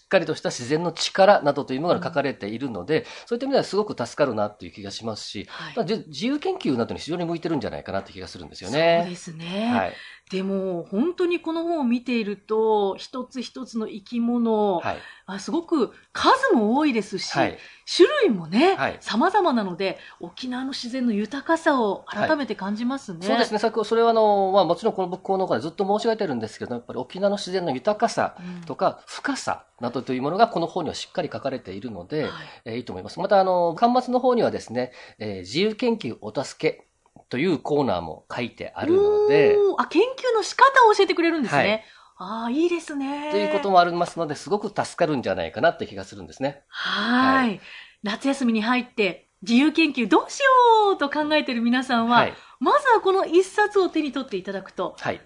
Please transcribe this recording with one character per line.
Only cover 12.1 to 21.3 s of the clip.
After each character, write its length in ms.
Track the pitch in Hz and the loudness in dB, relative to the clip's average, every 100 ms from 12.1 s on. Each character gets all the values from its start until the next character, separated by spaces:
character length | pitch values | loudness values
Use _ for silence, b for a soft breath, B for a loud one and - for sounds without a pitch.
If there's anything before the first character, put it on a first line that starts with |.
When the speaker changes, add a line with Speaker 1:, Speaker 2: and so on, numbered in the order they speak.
| 240 | -2
Speaker 2:
い 60 | |
る 120 | 202 202 | -2 -6
と、 600 | - 220 220 214 196 185 | -4 0 2 2 0 -2
一 280 | - 254 | -10 -12
つ 180 | 247 262 | -10 -10
一 220 | - 262 | -12 -12
つ 140 | 254 226 | -10 -8
の 80 | 220 | -8
生 180 | 214 | -10
き 160 | 196 240 | -8 -2
物、 580 | 233 240 226 214 208 170 | 0 2 2 2 2 0
Speaker 1:
は 140 | 123 | -2
い。 40 | 85 B B B | -6 B B B
Speaker 2:
あ、 120 | 196 | -12
す 140 | - | -6
ご 100 | 302 | -4
く 300 | - 320 208 B B | 0 0 0 B B
数 400 | - 330 523 539 | 0 4 4 4
も 240 | 294 208 254 | 4 4 2
多 100 | 311 | 2
い 60 | |
で 100 | 226 | 0
す 160 | 196 190 | -4 -6
し、 100 | - | -4
Speaker 1:
は 160 | 139 110 | 0 0
い。 120 | - B B B | -2 B B B
Speaker 2:
種 140 | - 427 605 | 6 6 6
類 80 | 403 | 2
も 180 | 196 156 | 2 0
ね、 260 | 202 359 | 2 4
Speaker 1:
は 140 | 370 131 | 4 -2
い。 80 | - | -4
Speaker 2:
様 300 | - 214 349 | -4 0 2
々 220 | 427 349 | 4 2
な 100 | 240 | 2
の 140 | 190 175 | 0 -2
で、 220 | 190 - B B | -4 -4 B B
沖 300 | 170 - 254 | -16 -12 -8
縄 160 | 247 | -6
の 60 | 262 | -6
自 180 | - 240 | -8 -8
然 180 | 262 247 | -2 0
の 60 | |
豊 320 | 202 214 | 0 -2